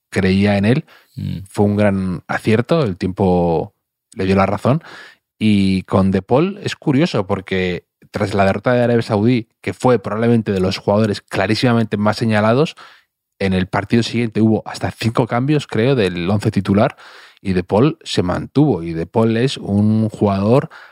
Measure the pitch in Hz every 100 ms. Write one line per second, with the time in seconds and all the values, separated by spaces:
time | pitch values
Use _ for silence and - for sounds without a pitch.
0 | _ 104 95 98 104 101 104 139 - -
1 | _ - 98 90 98 - 104 101 104 98
2 | 92 85 - - 123 110 - 165 120 90
3 | 95 92 95 90 85 80 104 _ _ _
4 | _ - 185 98 98 98 - 156 - -
5 | - _ _ - 110 101 95 95 - 98
6 | 95 95 - 123 185 202 - - 165 131
7 | 175 117 92 95 - 95 92 87 - _
8 | _ - 104 196 196 - 127 123 120 117
9 | - 107 113 123 - _ - - 127 117
10 | 101 104 117 117 107 98 95 95 - 101
11 | 110 98 - - 98 110 123 117 110 104
12 | 107 - 117 107 107 123 160 - - -
13 | _ _ _ - 95 92 92 104 101 117
14 | 113 117 120 107 110 104 - - 95 -
15 | 113 117 120 120 135 147 - 110 120 135
16 | 92 87 92 104 113 101 95 98 135 -
17 | - - - _ 98 90 - 98 151 -
18 | - - 90 - - 135 151 90 85 80
19 | 80 117 113 113 135 - - 101 107 110
20 | 110 - 104 98 101 135 147 - -